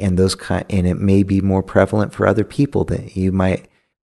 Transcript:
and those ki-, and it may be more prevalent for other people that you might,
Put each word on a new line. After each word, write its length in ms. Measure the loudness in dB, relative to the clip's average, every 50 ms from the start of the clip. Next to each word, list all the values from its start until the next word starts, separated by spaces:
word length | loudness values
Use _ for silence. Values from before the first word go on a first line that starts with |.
and 180 | -2 0 2 2
those 160 | 2 0 0
ki-, 320 | -6 -6 -4 -4 -4 -4 -2
and 180 | -2 0 0
it 100 | 0 -2
may 260 | 0 0 2 4 4
be 180 | 2 2 0 0
more 220 | 0 0 0 0
prevalent 500 | -2 0 2 2 2 2 0 -2 -2 -4
for 140 | -2 -2 0
other 160 | 0 2 0
people 420 | -2 -4 -2 -2 -2 0 0 -4 -2
that 320 | -2 -4 -6 -6 -8 -6
you 140 | -2 -2 0
might, 380 | 0 0 0 0 -2 -4 -6 _ _ _ _ _ _ _